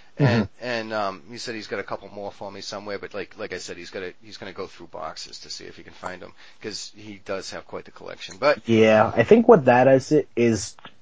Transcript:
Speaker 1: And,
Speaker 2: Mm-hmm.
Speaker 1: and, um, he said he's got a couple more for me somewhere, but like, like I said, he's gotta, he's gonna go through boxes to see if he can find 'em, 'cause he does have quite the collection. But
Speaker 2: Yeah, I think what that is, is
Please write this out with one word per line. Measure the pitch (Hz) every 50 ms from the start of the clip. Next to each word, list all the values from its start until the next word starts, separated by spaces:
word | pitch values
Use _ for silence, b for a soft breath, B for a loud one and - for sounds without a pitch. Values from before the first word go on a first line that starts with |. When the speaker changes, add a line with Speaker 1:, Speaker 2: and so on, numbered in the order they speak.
| b b b
Speaker 1:
And, | - 147 131 117 117 101 -
Speaker 2:
Mm-hmm. | - - 113
Speaker 1:
and, | 123 120 113 110 110 110
um, | 107 104 98 95 87 71 95
he | 120 113
said | - 127 113
he's | 110 101
got | - 117 101
a | 95
couple | - 117 104 101 95 101
more | 101 101 101
for | - - 110 98
me | 98 98
somewhere, | 95 - 110 101 104 104 101 95
but | 92 87
like, | - 101 90 - -
like | 104 107 92
I | 92 87
said, | - - 90
he's | 85 85 -
gotta, | - 101 92 90 82 -
he's | 107 110 95 -
gonna | 110 98
go | 87 95 95 85
through | - - 87
boxes | 78 - 82 80 80 85 - - - - -
to | - -
see | - - 90
if | 90 87
he | -
can | 85 90
find | - - 90 92 92 90
'em, | 95 92 b b b b b b
'cause | - 110 95 - - - -
he | 107 104 107 101 95 -
does | - 98 98 98 -
have | - 82 -
quite | - - 90 -
the | -
collection. | - - 90 90 - - - - 90 95
But | 123 147 143 - -
Speaker 2:
Yeah, | - 113 110 110 110 110 107 110 107 -
I | - 123
think | - 214 233 226 -
what | 233 175 131
that | 127 120 123 127 135
is, | 135 135 - - 151 147 - - -
is | 117 120 117 113 98 - - - - - - - -